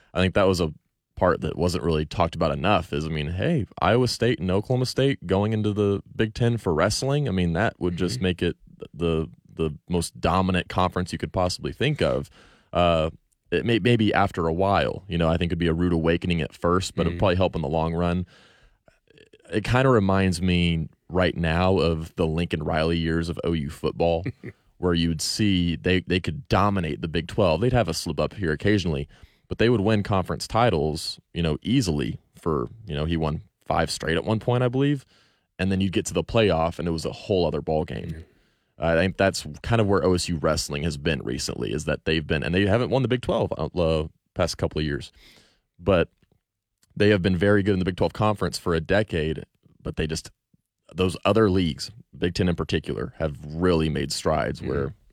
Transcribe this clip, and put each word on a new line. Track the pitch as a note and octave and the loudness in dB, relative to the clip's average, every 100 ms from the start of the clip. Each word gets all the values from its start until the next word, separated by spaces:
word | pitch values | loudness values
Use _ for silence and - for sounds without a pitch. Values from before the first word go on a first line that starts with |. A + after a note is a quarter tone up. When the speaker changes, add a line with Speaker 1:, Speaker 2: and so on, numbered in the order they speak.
| _ | _
Speaker 1:
I | E2+ | -2
think | F#2 | 0
that | G#2 F#2+ | 4 2
was | F2 | 2
a | E2 - _ _ _ | -2 -4 _ _ _
part | - F#2 - | 0 2 2
that | - - | -2 -2
wasn't | F2 E2+ | -2 0
really | E2 D#2 D#2 | 0 -2 -2
talked | - E2+ | -2 -2
about | E2 E2 | 0 -2
enough | C#2 F2 G2 E2+ | 0 0 0 0
is, | C#2+ D#2 | -6 -4
I | |
mean, | D#2 D2+ | -4 -4
hey, | F2 A#2+ E3 G2 - | -4 -2 -2 -4 -2
Iowa | F2 A#2+ B2 | 2 2 2
State | - A#2 - | 0 0 0
and | F#2 | -2
Oklahoma | F#2+ - B2+ B2 | -2 0 -2 -2
State | - C3+ - | 0 0 0
going | F2 F#2+ G#2+ | 0 0 2
into | A2 G#2+ | 0 0
the | G#2 G2+ G2 - - | 0 0 0 -4 -2
Big | A2 | -2
Ten | - A#2+ A#2 | 0 0 0
for | F#2+ | 0
wrestling, | D#2 G2 - C3+ D3 C3 | 2 2 0 -2 -2 0
I | |
mean, | F#2 F2 | 0 0
that | E2 A2+ - | 0 -2 -2
would | F2 F2 | -4 -2
just | F2+ B2 | -2 0
Speaker 2:
Mm-hmm. | |
Speaker 1:
make | F#2 F2 | -2 0
it | F2 - - - - | -2 -4 -12 -20 -16
the, | - E2+ D#2+ E2 - _ | -4 -2 0 -4 -10 _
the | - D#2+ D2 - | -4 -4 -4 -4
most | F2 E2 - | -4 -4 -2
dominant | E2 F#2 F#2 F2+ - | 0 2 2 0 -2
conference | - F2+ F#2 F2+ | 0 0 0 -4
you | E2 | -6
could | D#2+ | -4
possibly | F#2+ F2+ - D2 | 0 -2 -2 -8
think | - C3+ D3 | -2 -2 0
of. | D#2 B1+ - - - _ _ | 0 0 -4 -14 -20 _ _
Uh, | - F2 E2 D#2+ - _ _ - | 2 4 4 0 -4 _ _ -4
it | E2+ G2+ | -2 2
may, | A#2 | 2
maybe | A#2 A#2+ G#2 | 4 2 4
after | F2 G2 - E2 | 2 0 0 -2
a | |
while, | E2 G2 F#2 B1 - - | 0 2 2 0 -4 -4
you | E2+ | 0
know, | E2 | 2
I | E2 | 2
think | F2 | 0
it'd | E2 | 0
be | E2 | 0
a | |
rude | D#2+ F2+ | 2 2
awakening | E2 D#2+ F2 F#2 E2+ | 2 2 0 0 -2
at | D2+ | -4
first, | - F2 F2+ - | -2 0 0 0
but | - | -2
it'd | E2+ | -2
Speaker 2:
Mm-hmm. | E2+ | 2
Speaker 1:
probably | G2 F2 | 2 2
help | F2+ | 0
in | E2+ | 0
the | C#2+ | -2
long | D#2+ D#2+ | 0 0
run. | E2 F2 F2+ F2+ - - _ _ _ _ _ _ - - - - | 0 0 -2 -4 -12 -20 _ _ _ _ _ _ -20 -20 -20 -6
It | G#2+ | -4
kinda | G#2 B2 C3+ | 0 2 6
reminds | A#2 G2 F#2+ F#2+ F2 | 4 4 4 2 2
me | F#2 F2+ F2 E2 D2+ _ - | 2 4 4 0 -2 _ -4
right | F2 F2+ - | 0 0 0
now | E2 E2 F#2 F#2+ | 0 2 4 4
of | D#2+ D#2+ D#2+ - | 2 0 -4 -2
the | E2 | -2
Lincoln | D#2+ E2+ E2 | 0 -2 -2
Riley | D#2 E2 D#2+ E2+ | -2 0 0 0
years | D#2+ E2 E2 | 0 0 -2
of | D#2+ | -4
O | - | -2
U | E2 C#2+ | -2 -4
football, | - - - E2+ E2+ G#2+ - F2+ | -4 -4 0 2 0 -2 -10 -16
Speaker 2:
<laughs> | - _ - | -20 _ -2
Speaker 1:
where | F2+ | 0
you | F2 E2 | 2 2
would | D#2+ | 0
see | - - G#2+ F#2 E2+ D#2+ | -4 0 2 2 0 0
they, | F2+ F#2 | 0 0
they | - F2+ | 2 -2
could | - D2 - | -2 -6 -2
dominate | G2+ G2+ G2 D#2 D2 | 2 2 0 -2 -4
the | E2+ | -4
Big | E2+ E2 | -4 -4
Twelve. | - F#2 D#2+ | 0 2 2
They'd | B2 | 2
have | B2 F2 | 2 0
a | |
slip | D#2+ E2+ D2 | -2 -4 -2
up | D2 | -4
here | - E2 | -2 -4
occasionally, | D2+ G2+ G#2+ F2 C#2 D2 - - _ - | -2 2 2 2 -4 -6 -14 -20 _ -8
but | - | 0
they | A2+ | 2
would | A2+ | 4
win | G2 G#2+ | 2 2
conference | G2 G2 F2+ D#2+ - | 2 0 0 -4 -2
titles, | A2+ A#2+ E2 D#2 D2+ - - _ | 2 2 2 0 -2 -8 -12 _
you | E2+ | -4
know, | E2 D2+ | -2 -2
easily | - C3+ F#2+ D2 A#1 - _ | 0 0 2 0 -2 -6 _
for, | - E2+ D2 A#1 - - | -8 -4 -2 -4 -10 -8
you | |
know, | D2 | -4
he | D#2 E2 | -2 0
won | D#2 D#2 - _ - | -2 -4 -10 _ -4
five | E2 D#2+ | -2 -2
straight | - D#2 E2 | -4 -2 -2
at | |
one | F2+ A2 | 0 -2
point, | B2 A#2+ | 0 0
I | B2 | 0
believe. | C3 C#3+ C#3+ - _ _ _ _ - | 0 0 0 -6 _ _ _ _ -6
And | F#2+ | -2
then | F#2+ | 0
you'd | G2 | 0
get | G2+ - | 0 -2
to | |
the | F2+ | -2
playoff, | - A#2 G#2 F2 E2+ - | 0 2 4 2 0 -2
and | E2+ | -4
it | |
was | E2 | -4
a | - | -6
whole | - - F#2+ E2 | -8 -2 0 0
other | D2+ | -2
ballgame. | C#2+ D#2 D#2+ - - | -2 -2 -2 -6 -8
Speaker 2:
Yeah. | D#2+ - _ _ _ _ - | -12 -14 _ _ _ _ -4
Speaker 1:
I | E2 E2 | 0 2
think | F#2+ E2+ | 2 2
that's | G2 F2 D2+ C#2+ | 0 0 -8 -10
kind | - A#2 | -2 2
of | G2+ | 2
where | G2 | 2
O | E2+ | 4
S | F2+ - | 2 0
U | E2 | -2
wrestling | D#2 D2+ - D2 | 0 0 -4 -4
has | E2 D2 | -4 -2
been | D#2 C#2+ | -2 -2
recently, | G#1 C2+ - - A1+ | -4 -6 -6 -6 -4
is | C2+ | -4
that | D#2+ C#2 - | -4 -4 -2
they've | D#2+ D2+ | -2 0
been, | D#2+ | -2
and | C2 | 0
they | F2+ G2+ | 0 2
haven't | B2 G2 | 2 2
won | B2+ | 0
the | A#2+ | 0
Big | B2 | -2
Twelve | - G3+ G2 - | 0 -2 -2 -4
uh, | D2+ F2+ D#2+ D#2+ D#2 _ _ | -6 0 0 0 -2 _ _
past | - F2 - | -4 -2 -2
couple | E2 D#2 | -4 -2
of | D#2 | -4
years, | C#2+ - _ - - _ _ _ - | -4 -8 _ -20 -20 _ _ _ -6
but | F2+ F2+ D#2+ _ _ _ _ _ _ _ _ - | 2 2 2 _ _ _ _ _ _ _ _ 0
they | G#2 | 4
have | G2+ | 4
been | F#2 F2+ | 2 2
very | G2+ G#2 | 4 4
good | G2 | 2
in | F#2+ | 0
the | |
Big | F2+ F2+ | 0 -2
Twelve | F2 | -2
Conference | - G#2+ G2+ F2 - | 0 0 0 -2 -4
for | F2+ | -2
a | E2 | -2
decade, | E2 G2 A2 E2+ D#2 D#2 - _ _ _ | 2 0 0 -2 -2 -4 -10 _ _ _
but | - - | -10 -4
they | D#2 | -4
just, | D#2+ - _ _ _ _ _ - | -4 -10 _ _ _ _ _ -10
those | E2+ F#2 - | -2 -2 0
other | F#2+ G#2 G#2+ | 2 4 4
leagues, | F#2 E2+ B1+ - - - - | 4 0 -2 -10 -16 -18 -4
Big | F#2 | -2
Ten | E2+ F2+ | 0 0
in | E2+ | 0
particular, | D#2+ E2 - A1 C2 - | -2 -2 -2 -6 -8 -4
have | D#2 C2 D2+ | -6 -6 -10
really | D#2+ F2+ E2 D#2+ | 0 2 4 2
made | D2 C#2+ | 0 -4
strides | - E2 D#2 A1+ C2+ | -4 0 0 -2 -4
Speaker 2:
Mm-hmm. | - | -4
Speaker 1:
where | C#2 C#2 - _ | -4 -4 -8 _